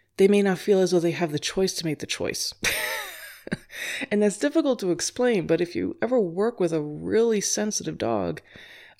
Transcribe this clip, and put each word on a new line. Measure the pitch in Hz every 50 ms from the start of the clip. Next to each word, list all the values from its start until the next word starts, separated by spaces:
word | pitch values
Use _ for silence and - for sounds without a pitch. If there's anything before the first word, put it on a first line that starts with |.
| _ _ _
they | - 196 196
may | 208 202 202
not | 196 185 165
feel | - - 208 190
as | 185 175 180
though | 175
they | 165 170
have | 165 - 175 160 147
the | 147
choice | - - - 196 190 190 -
to | - -
make | 160 147 -
the | -
choice. | - - - - - - - - - - -
<laughs> | - - - - - - 466 453 403 381 - - - - - - - - - - - - - - - - - - 285 -
And | - 208 208
that's | 208 196 -
difficult | - 294 285 330 302 285 254 226
to | - 185
explain, | 175 175 - - - - 247 247 233 196 156
but | - 165 165
if | 175 170 -
you | - 90 95 - - -
ever | 226 254 254
work | 208 170 165 180 202 233 240 -
with | 185 165 165
a | 160 151
really | 147 147 151 165 170 196 214 233 233 226 208
sensitive | 190 - - - 208 214 208 - 127 - - -
dog, | - 110 113 107 92 85 80 - - _ - - - - - - - - - _